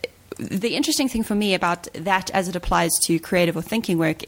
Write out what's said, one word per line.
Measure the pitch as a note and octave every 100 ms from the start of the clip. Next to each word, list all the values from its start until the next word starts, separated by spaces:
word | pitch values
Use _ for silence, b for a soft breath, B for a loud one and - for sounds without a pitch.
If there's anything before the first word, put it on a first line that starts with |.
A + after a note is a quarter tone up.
| - - - -
the | - F#3 A3+ E3+
interesting | D#4 D4+ C4
thing | A3+
for | A3
me | G#3 G#3
about | F3+ F3 F3 -
that | - E3 F#3+ F3+
as | - F3+
it | F3
applies | - F3 E3+ -
to | - E3
creative | - F3+ E3+ D#3+
or |
thinking | - A3+ A3+ E3+
work | D#3+ D#3+